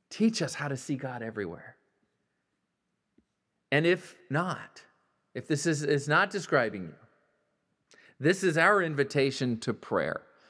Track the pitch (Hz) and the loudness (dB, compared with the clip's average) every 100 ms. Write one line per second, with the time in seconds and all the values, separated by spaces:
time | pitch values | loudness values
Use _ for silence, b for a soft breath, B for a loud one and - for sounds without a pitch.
0 | _ - 220 220 151 - 147 135 - 135 | _ 0 0 2 -4 -4 -6 -6 -4 -6
1 | 127 123 113 104 92 82 - - _ _ | -6 -8 -8 -6 -6 -8 -16 -20 _ _
2 | _ _ _ _ _ _ _ _ _ _ | _ _ _ _ _ _ _ _ _ _
3 | _ _ _ _ _ _ _ 139 170 180 | _ _ _ _ _ _ _ 2 4 2
4 | - - - 143 185 143 - - - _ | -2 -20 -6 -4 -2 -6 -12 -20 -20 _
5 | _ _ _ 127 - 151 165 151 147 147 | _ _ _ -12 -4 -2 0 0 2 0
6 | 147 156 196 196 - 147 113 101 85 73 | 2 2 2 -2 0 2 2 -2 -10 -14
7 | _ _ _ _ _ _ _ _ _ b | _ _ _ _ _ _ _ _ _ b
8 | b b 139 180 180 160 175 208 165 143 | b b 0 2 2 4 6 4 2 0
9 | 139 143 139 135 127 117 - 104 - 98 | 0 2 0 0 -2 -2 -4 -6 -2 -2
10 | 76 - - b b | -2 -4 -10 b b